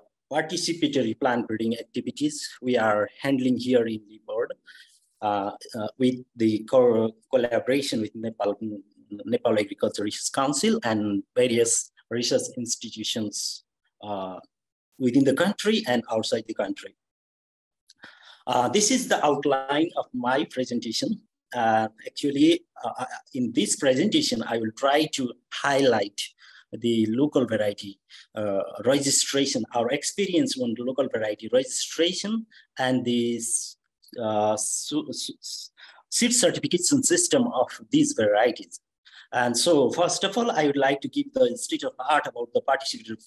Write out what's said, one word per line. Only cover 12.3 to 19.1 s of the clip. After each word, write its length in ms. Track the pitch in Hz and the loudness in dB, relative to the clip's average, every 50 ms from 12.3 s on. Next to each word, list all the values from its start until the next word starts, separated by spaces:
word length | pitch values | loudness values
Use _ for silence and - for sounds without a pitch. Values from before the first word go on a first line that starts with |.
| 139 123 - - - | 0 0 0 -4 -8
institutions, 1080 | 123 117 120 - - - 110 - 110 107 - - 113 107 - - - - - - - - _ _ _ _ _ _ _ 101 | -8 -6 -6 -6 -8 -8 -10 -10 -8 -6 -4 -4 -4 -4 -4 -6 -6 -8 -8 -8 -12 -16 _ _ _ _ _ _ _ -10
uh, 360 | 104 101 95 95 92 90 85 - _ _ _ _ _ _ _ _ _ _ | -8 -6 -6 -6 -8 -10 -12 -16 _ _ _ _ _ _ _ _ _ _
within 260 | - 131 123 117 143 135 | -2 0 2 4 4 4
the 100 | 135 135 | 4 4
country 500 | - 175 202 208 - - 208 220 - - | 4 2 0 0 0 0 0 0 2 2
and 160 | - 123 120 - - | 0 0 0 0 -2
outside 340 | 113 110 110 - - 113 110 | -2 -2 0 0 -2 -4 -4
the 60 | - 107 | -4 -4
country. 420 | - 104 98 98 - - - - _ _ _ _ _ _ _ _ _ _ _ _ _ _ _ _ _ _ _ _ _ - - - - - - - _ _ | -4 -4 -4 -6 -8 -12 -16 -20 _ _ _ _ _ _ _ _ _ _ _ _ _ _ _ _ _ _ _ _ _ -20 -20 -20 -20 -20 -20 -20 _ _
Uh, 200 | - 123 123 123 123 | 0 2 2 2 2
this 200 | - 208 202 - | 2 2 2 2
is 180 | 262 - - | 2 0 0
the 160 | - | 0